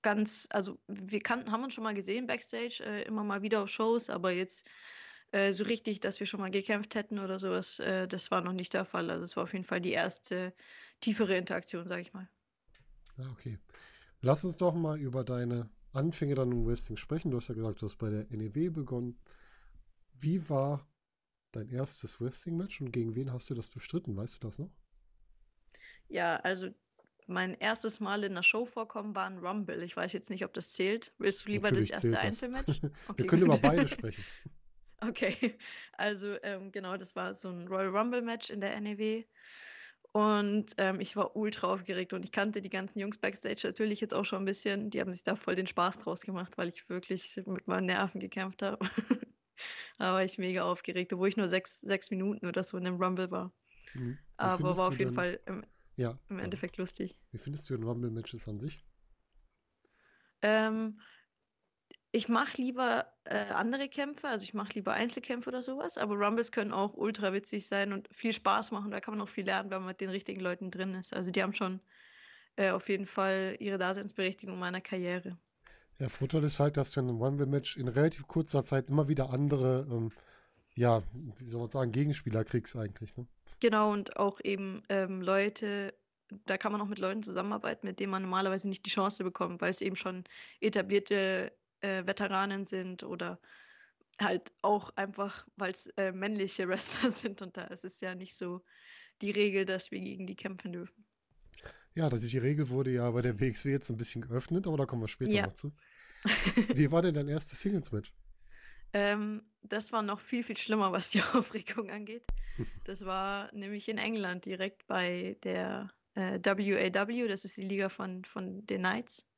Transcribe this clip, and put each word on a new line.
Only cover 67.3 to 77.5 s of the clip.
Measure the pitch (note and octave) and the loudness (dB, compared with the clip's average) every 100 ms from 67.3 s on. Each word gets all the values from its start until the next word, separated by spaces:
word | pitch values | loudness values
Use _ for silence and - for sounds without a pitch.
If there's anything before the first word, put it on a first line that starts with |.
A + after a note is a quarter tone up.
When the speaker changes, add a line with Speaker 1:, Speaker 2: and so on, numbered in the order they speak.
Speaker 1:
witzig | G3 - G#3 - | 0 -2 -6 -2
sein | G2+ G3+ | 0 0
und | G3 - | -2 -8
viel | - A#3 | -4 -2
Spaß | G#3+ F#3+ G3+ G#3 | 2 4 4 2
machen. | G3+ G3+ | -4 -4
Da | G3+ | -6
kann | G#3+ | -6
man | G#3+ | -6
auch | G3+ | -4
viel | - | -4
lernen, | F#3+ F#3+ G3 | 0 0 0
wenn | F#3+ | -4
man | F#3 | -6
mit | F#3 | -6
den | F#3+ | -4
richtigen | F#3+ G3 F#3+ | -4 -6 -4
Leuten | F#3 F3+ F#3+ | -4 -2 -6
drin | F3+ F#3+ | -4 -4
ist. | F#3 F#3 | -4 -6
Also | - F#3 | -4 0
die | F#3 | 0
haben | F#3+ | 0
schon, | G#3 F#3+ F#3 _ - - - - - _ - | 0 -2 -4 _ -20 -20 -20 -20 -20 _ 2
äh, | G3 | 2
auf | F#3+ - | 2 0
jeden | G3 G3 | -2 0
Fall | - F#3+ F#3+ F#3+ - | 0 2 2 0 -2
ihre | G3+ G3 | -2 0
Daseinsberechtigung | F#3 G3 G3+ - F#3+ F#3+ G3 | 0 -2 -6 -2 -2 -2 -8
in | F#3 | -6
meiner | F3+ F#3 | -4 -4
Karriere. | - F#3+ F3+ F3+ F#3 F3+ _ _ - - _ - | -4 -4 -2 -2 -6 -12 _ _ -20 -20 _ -6
Speaker 2:
Ja, | C3 | -6
Vorteil | - C#3 D#3+ | -2 0 2
ist | D3 - | 2 4
halt, | D3 D3 | 4 4
dass | C3+ | 0
du | - | 0
in | B2+ | 0
einem | A2+ | 2
Rumble-Match | C3 C#3+ C#3 | 2 2 2